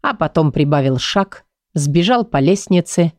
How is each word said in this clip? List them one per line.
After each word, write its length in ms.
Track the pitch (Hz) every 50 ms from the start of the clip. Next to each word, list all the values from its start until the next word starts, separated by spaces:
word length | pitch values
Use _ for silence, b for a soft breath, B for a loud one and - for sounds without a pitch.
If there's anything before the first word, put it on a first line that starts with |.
А 120 | - - -
потом 380 | - 160 151 _ 170 156 151
прибавил 460 | 123 - 151 143 151 143 135 135 131 127
шаг, 460 | - - - 202 196 196 - - _ _ _ _ _ _ _
сбежал 500 | 160 143 143 143 170 170 202 254 240 226
по 140 | - - 143
лестнице 760 | 135 151 196 196 - - 185 175 170 - - - 170 160 -